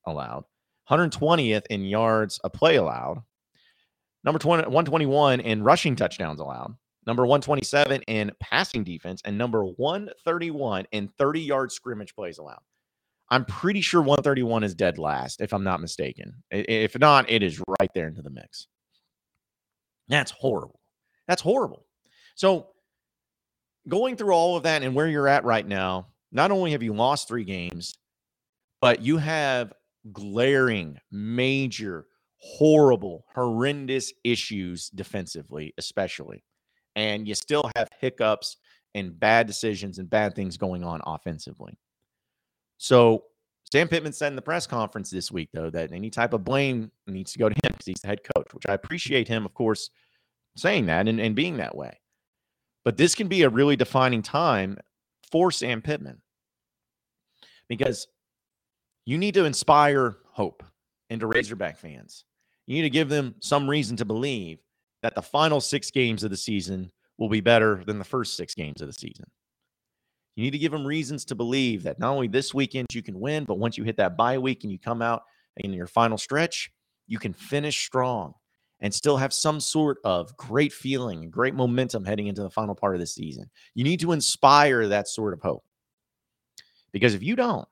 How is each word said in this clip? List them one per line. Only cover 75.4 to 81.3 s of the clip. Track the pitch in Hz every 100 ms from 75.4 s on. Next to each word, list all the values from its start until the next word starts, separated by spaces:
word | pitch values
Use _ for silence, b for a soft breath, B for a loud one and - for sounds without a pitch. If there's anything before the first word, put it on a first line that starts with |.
| b b
in | 98
your | 90 90
final | 117 113 110
stretch, | - 143 170 - - _ _ _ -
you | 214
can | 104
finish | - - 143 147 - -
strong | 131 127 117 76 - _ _ _ _
and | 104
still | - 147 131
have | 135
some | - 156 151
sort | - 160 143 135
of | 107 90 82 -
great | - 120 147
feeling | - 131 135 120 82
and | 82